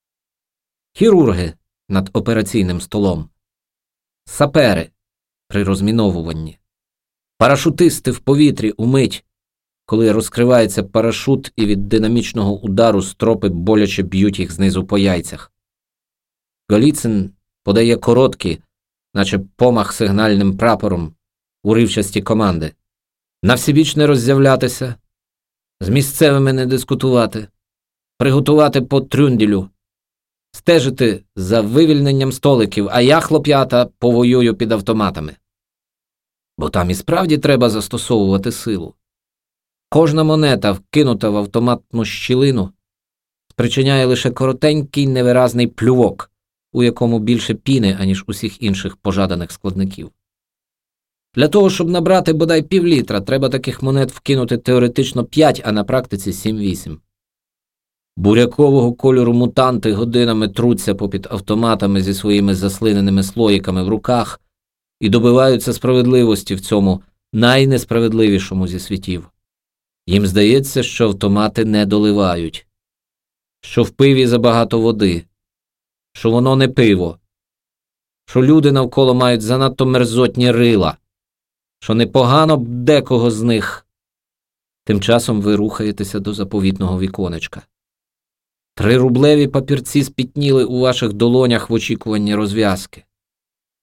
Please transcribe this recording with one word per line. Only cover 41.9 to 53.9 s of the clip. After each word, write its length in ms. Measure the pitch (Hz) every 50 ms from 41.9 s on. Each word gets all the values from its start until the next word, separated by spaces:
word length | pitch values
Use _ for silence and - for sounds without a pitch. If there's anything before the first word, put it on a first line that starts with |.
| - 117 113
щілину, 680 | 104 - - - - 127 127 135 139 131 113 95 95 - _ _ _ _ _ _ _ _ _ _ _ _ _ _ _
спричиняє 540 | _ - 117 120 - 139 135 139 139 135 131
лише 260 | 127 127 123 - 127
коротенький 760 | 120 - 131 131 127 131 - 151 151 156 143 143 - 143 143
невиразний 600 | 135 131 127 123 123 123 127 127 120 120 120 120
плювок, 640 | 117 - - 110 123 127 127 120 95 - - - - _ _ _ _ _ _ _ _ -
у 100 | 123 123
якому 360 | 120 120 - 123 117 117 113
більше 340 | 107 110 120 113 - - 110
піни, 440 | - _ 135 135 131 110 95 95 -
аніж 240 | 95 95 95 95 -
усіх 360 | - 101 - - 107 - - 117
інших 320 | 104 98 95 - 95 -
пожаданих 560 | - - 101 90 98 98 90 87 87 87 -
складників. 600 | - - - 98 90 95 95 95 95 - 80 - - _ _ _ _ _ _ _ _ _ _ _ _ _ _ _ _ _ _ _ _ _ _ _ _
Для 140 | - 147
того, 220 | 151 - 208 196 190
щоб 200 | 190 - 175 165
набрати 440 | 175 180 160 180 190 185 180 - 160
бодай 280 | 151 165 165 165 160
півлітра, 600 | 160 - 190 190 170 175 160 131 113 - 107 101
треба 280 | 98 - 127 135 135 127
таких 340 | 135 131 131 131 117 - 131
монет 280 | 131